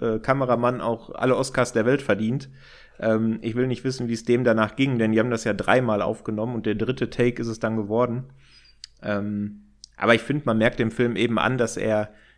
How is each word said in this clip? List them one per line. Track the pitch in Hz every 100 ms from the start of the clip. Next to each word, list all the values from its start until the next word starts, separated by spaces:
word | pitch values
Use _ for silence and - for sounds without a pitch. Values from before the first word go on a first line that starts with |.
äh, | 117 110
Kameramann | 110 135 127 120 120 127
auch | 98 117 -
alle | - 127 127
Oscars | 127 - 123
der | 117
Welt | 110 139
verdient. | 139 98 110 135 - - - - - -
Ähm, | 113 110 113 113
ich | 113 117
will | 127
nicht | 120
wissen, | 135 127 120
wie |
es | 113
dem | 117 120
danach | 123 110 107
ging, | - 135 123
denn | 110
die | 110
haben | 120
das | 113
ja | 113
dreimal | 101 98 123 120 104
aufgenommen | 92 110 - 107 117
und | 117
der | 110 101
dritte | 110 131 117
Take | - 123 120
ist | 117
es | 110
dann | 110 110
geworden. | 101 113 123 120 131 - _ - _ _ - _
Ähm, | - 101 104 104 104 - - _ - -
aber | 104
ich | 117
find, | - 143 123
man | 110
merkt | 113 123
dem | 110
Film | - 120
eben | 98 117 110
an, | 113 127
dass | 113 -
er | 107 107 104 - _